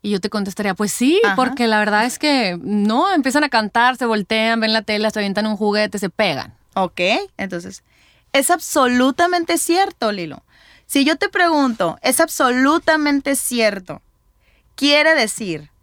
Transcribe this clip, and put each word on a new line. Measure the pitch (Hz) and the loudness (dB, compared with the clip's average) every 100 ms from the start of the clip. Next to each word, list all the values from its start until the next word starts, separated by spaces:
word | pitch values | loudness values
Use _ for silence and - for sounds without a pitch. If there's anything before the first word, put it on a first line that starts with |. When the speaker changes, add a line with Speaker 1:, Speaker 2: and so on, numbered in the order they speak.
Speaker 1:
Y | 208 | -2
yo | 202 | -2
te | 202 | -2
contestaría, | 214 196 - 208 | -4 -6 -4 -4
"Pues | 185 208 | -2 -4
sí, | - 247 370 453 | 0 2 4 2
Speaker 2:
Ajá. | 196 | 2
Speaker 1:
porque | 247 262 233 | 0 0 0
la | 214 | 2
verdad | 208 208 240 | 2 2 0
es | - | -2
que | 302 277 202 175 | 0 2 0 -4
no, | - 208 208 233 381 | -2 0 2 2 2
empiezan | 359 262 269 | 2 0 0
a | 302 | 0
cantar, | 226 214 233 247 247 | 0 0 2 2 2
se | 240 | -2
voltean, | 214 190 220 220 226 | -2 0 0 0 0
ven | 220 | 0
la | 220 | -2
tele, | 214 214 214 | -2 -2 0
se | 214 | -2
avientan | 202 196 220 | -2 -2 -2
un | 208 | -2
juguete, | 208 208 214 202 | 0 0 -2 -4
se | 190 | -6
pegan". | - 208 135 - - _ - | -2 -2 -2 -8 -18 _ -4
Speaker 2:
Ok, | 180 - 180 262 403 - | -4 -2 -2 -2 -4 -10
entonces, | 196 175 180 - _ _ _ _ _ | -8 -8 -12 -18 _ _ _ _ _
es | 277 269 | -2 0
absolutamente | 349 - 311 247 247 254 285 349 349 339 339 | -2 0 0 2 4 2 2 0 0 0 -2
cierto, | - 339 392 - 226 | 0 0 0 -2 -6
Lilo. | 202 165 - _ _ _ _ _ | -4 -10 -14 _ _ _ _ _
Si | 277 277 | 0 2
yo | 330 | 2
te | 392 | -2
pregunto, | 392 349 302 269 220 170 - | 0 2 2 0 0 -2 0
"Es | - 254 | -2 0
absolutamente | 330 - 262 247 269 320 - 311 294 285 277 277 | 0 0 0 2 2 2 2 2 2 0 -2 -4
cierto", | - 240 220 196 180 151 _ _ _ _ _ _ _ - | -4 0 0 -2 -12 -16 _ _ _ _ _ _ _ -2
quiere | 285 294 311 320 | 2 4 4 2
decir | 220 - 208 156 151 _ | 0 -4 -8 -8 -12 _